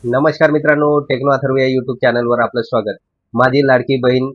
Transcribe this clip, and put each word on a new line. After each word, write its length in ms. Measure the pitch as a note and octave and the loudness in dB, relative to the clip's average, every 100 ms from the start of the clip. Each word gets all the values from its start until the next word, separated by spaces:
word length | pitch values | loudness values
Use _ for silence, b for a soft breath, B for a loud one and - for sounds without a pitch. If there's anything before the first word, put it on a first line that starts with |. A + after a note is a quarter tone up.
| B2 | -2
नमस्कार 440 | B2+ D3+ C#3+ D#3+ | 0 0 2 0
मित्रांनो, 380 | D3+ D3 D3 D3 D3 | 2 0 0 2 0
टेक्नो 300 | C#3 C3 C#3 | -2 -4 0
अथर्व 240 | C3+ C3+ C3 | -2 0 0
या 100 | C3 | 0
YouTube 300 | C3 B2 A#2 | -2 -4 -2
चॅनलवर 400 | B2+ A#2+ A#2+ A#2+ | 0 0 -2 -2
आपलं 220 | A2+ B2 | -2 -4
स्वागत. 340 | A2+ A#2+ G#2 F#2+ _ _ _ | -4 -4 -4 -10 _ _ _
माझी 260 | A2+ B2+ C3+ C#3 | 0 2 4 2
लाडकी 300 | B2+ A#2+ C3+ | 2 0 -2
बहीण 240 | B2+ B2+ C3 | 0 0 -2